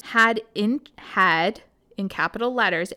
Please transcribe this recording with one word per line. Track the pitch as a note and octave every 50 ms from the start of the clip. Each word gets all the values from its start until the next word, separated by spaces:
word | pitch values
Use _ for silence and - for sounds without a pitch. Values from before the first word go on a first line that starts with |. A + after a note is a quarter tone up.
| -
had | - - A3+ A3+ A3+ A3+ A3 - - _
in, | - G#3 A3 C4 D4+ - - _
had, | - - - - G#3 F#3 F3+ D#3+ E3 E3+ G3+ A3 - - _ _ _ _ _ -
in | - G3 F#3+
capital | - - D#3 E3+ - G#3+ A#3 B3 B3+
letters, | A#3+ G#3+ F#3 F3 E3 F3+ - -